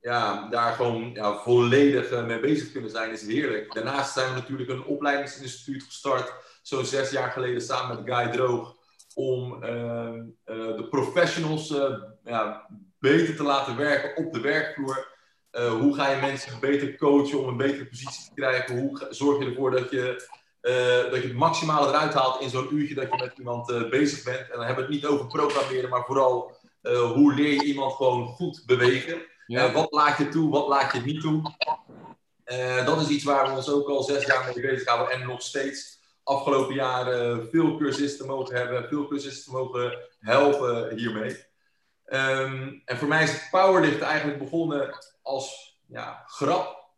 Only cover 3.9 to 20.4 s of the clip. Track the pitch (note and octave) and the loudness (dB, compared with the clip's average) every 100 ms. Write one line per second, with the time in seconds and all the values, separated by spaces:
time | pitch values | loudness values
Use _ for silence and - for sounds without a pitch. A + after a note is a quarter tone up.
3.9 | C#3 C#3 - B2+ B2+ B2 C3+ B2 C3 C3 | -4 -4 -2 -2 -4 -6 -8 -6 -6 -4
4.9 | C#3+ C#3+ C#3 C3+ - C3 - - C3+ - | -2 0 0 -4 -10 -14 -14 -10 -12 -12
5.9 | - C#3+ B2+ - - - _ - C3+ A#2+ | -8 -2 -2 -2 -10 -20 _ -6 -4 -2
6.9 | C3+ C3 C3+ B2 C3 B2+ A#2+ - B2+ B2+ | -2 -2 -2 -2 -2 -2 -2 -2 -4 -4
7.9 | A2+ G#2+ B2 A#2 A#2 B2+ A#2+ A2 - _ | -6 -2 0 0 2 2 2 -4 -16 _
8.9 | _ _ - C3+ B2+ B2 B2 A2+ A#2+ A#2+ | _ _ -6 -2 -2 -4 -8 -6 -6 -4
9.9 | A#2 A#2 A#2 A2+ - - A2+ A2+ G#2+ - | -6 -8 -10 -14 -20 -12 -8 -6 -8 -4
10.9 | C#3 B2+ F3+ E3 E3 D#3+ D#3 - C#3+ C#3 | -2 0 2 2 2 -2 -2 -2 -2 -2
11.9 | - - - A2+ A#2 G#2 G#2+ - - - | -2 -12 -20 -6 -4 -4 -6 -16 -20 -20
12.9 | _ C3 D#3+ D#3+ D#3 C#3+ C#3 C3+ A#2+ D3 | _ 4 6 4 0 0 0 0 -2 0
13.9 | C#3 C#3+ - D#3 A#2 C3 D#3 - - C3+ | 0 0 -4 -4 -2 0 0 -2 -6 -6
14.9 | C3+ - - _ _ _ - A#2+ A2+ C#3+ | -6 -8 -18 _ _ _ -2 0 2 2
15.9 | C#3+ C#3 C3+ C#3 C3+ - A#2+ C3+ C#3+ C#3+ | 4 0 2 0 -4 -8 -4 0 2 0
16.9 | - D3 C#3+ C#3 C#3+ B2+ A#2+ C#3 C#3 B2 | 0 6 6 4 0 -2 0 0 0 -8
17.9 | A#2+ - - - - C3 B2+ B2 B2 C3+ | -14 -14 -14 -14 -4 0 0 -2 -2 -4
18.9 | C#3 C3+ - C#3+ C#3+ B2+ B2 C3 B2+ B2 | -6 -12 0 2 2 0 0 2 2 0
19.9 | C3+ B2+ B2 - - | -2 -2 -4 -10 -20